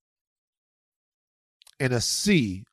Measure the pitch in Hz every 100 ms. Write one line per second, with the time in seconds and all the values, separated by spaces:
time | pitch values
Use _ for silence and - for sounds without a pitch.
0 | _ _ _ _ _ _ _ _ _ _
1 | _ _ _ _ _ _ - - 131 123
2 | - - 208 185 110 92 -